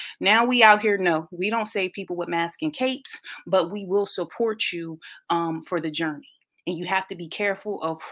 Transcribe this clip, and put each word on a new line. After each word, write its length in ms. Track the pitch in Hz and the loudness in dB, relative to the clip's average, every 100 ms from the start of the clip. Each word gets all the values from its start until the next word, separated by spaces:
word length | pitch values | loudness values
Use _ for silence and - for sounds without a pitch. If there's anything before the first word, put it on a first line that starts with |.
| - - | -14 -2
Now 260 | 185 220 240 | 4 4 4
we 180 | 247 | 8
out 180 | 220 208 | 8 8
here, 160 | 214 202 | 6 2
no, 300 | 180 160 165 | 4 2 0
we 180 | 170 202 | -4 -2
don't 180 | 226 214 | -2 -2
save 260 | 202 185 | -2 -2
people 220 | 202 180 175 | -4 -6 -4
with 140 | 170 | -2
masks 320 | 170 170 - | -2 -2 -2
and 120 | 156 | -6
capes, 460 | - 262 262 - - - - - | -2 -2 -2 -4 -6 -8 -16 0
but 240 | 190 170 | 2 2
we 140 | 202 190 | -2 -2
will 200 | 202 196 | 0 0
support 680 | - 170 - 233 214 - | -2 -4 -2 -2 0 -4
you, 280 | 170 165 160 - - - | -4 -8 -10 -16 -12 -2
um, 320 | 170 165 160 | 0 0 -4
for 180 | - 170 | -4 -4
the 100 | 160 | -2
journey. 360 | 156 160 147 - _ _ _ - | -2 -4 -4 -12 _ _ _ -6
And 100 | 170 | -6
you 80 | 180 | -2
have 220 | 190 185 | -2 -2
to 80 | 170 | -8
be 120 | 165 | -10
careful 540 | - 208 190 214 196 | -4 -2 -2 -6 -4
of 200 | 165 160 - | -4 -6 -6